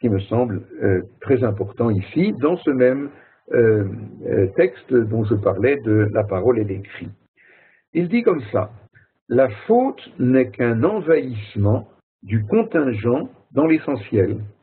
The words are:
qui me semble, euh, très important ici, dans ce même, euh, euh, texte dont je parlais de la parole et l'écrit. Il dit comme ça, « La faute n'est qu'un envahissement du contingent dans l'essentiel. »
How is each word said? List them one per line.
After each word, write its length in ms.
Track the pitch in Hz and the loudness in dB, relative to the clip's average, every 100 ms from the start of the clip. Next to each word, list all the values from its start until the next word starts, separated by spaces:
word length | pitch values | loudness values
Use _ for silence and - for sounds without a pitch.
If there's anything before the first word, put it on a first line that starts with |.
qui 80 | 123 | -2
me 100 | 98 | -2
semble, 440 | 98 117 123 95 - - | 0 -2 -2 -4 -10 -4
euh, 200 | 101 92 - - | 0 0 -2 -8
très 240 | - 127 | 0 0
important 460 | 117 101 98 - 117 | 0 -2 -6 -2 -2
ici, 420 | 98 95 156 196 185 | -2 -2 -2 -2 0
dans 160 | 143 180 | -2 -2
ce 140 | - | 0
même, 400 | 131 127 135 143 - _ _ - | 2 2 2 -6 -14 _ _ -4
euh, 320 | 123 113 107 101 - - - - | 2 4 4 0 -6 -14 -12 -4
euh, 200 | 104 95 - | 0 0 2
texte 360 | 180 - - | 0 -2 -2
dont 320 | 127 110 113 | 0 0 -2
je 100 | 107 | 0
parlais 420 | 107 101 95 120 143 | 0 0 0 0 0
de 240 | 117 107 104 | 0 2 2
la 120 | 110 | 0
parole 340 | 104 98 107 117 | -2 -2 0 0
et 60 | |
l'écrit. 460 | 104 95 - - 113 - _ _ _ _ _ _ _ | -2 -6 -12 -16 -18 -18 _ _ _ _ _ _ _
Il 160 | 160 175 | -4 -2
dit 140 | 233 | 0
comme 200 | 226 165 110 | 2 0 0
ça, « 200 | 104 - - - _ _ _ - | -4 -4 -10 -20 _ _ _ -2
La 200 | 123 131 104 - | 2 2 0 2
faute 340 | 233 262 - - - | 2 2 -4 -12 -2
n'est 320 | 127 131 127 | 2 4 2
qu'un 340 | - 120 113 | 0 0 2
envahissement 1040 | 156 214 156 156 135 110 104 110 101 107 - _ _ _ | 0 0 2 2 0 -8 -8 -2 0 0 -2 _ _ _
du 220 | 98 113 | -4 -4
contingent 840 | 104 220 220 165 135 104 117 131 - - _ | 0 0 0 0 -2 -2 -2 -2 -4 -14 _
dans 140 | 131 160 | 0 2
l'essentiel. » 720 | 156 156 127 - 107 95 104 - - | 2 0 -8 -2 0 0 -2 -10 -16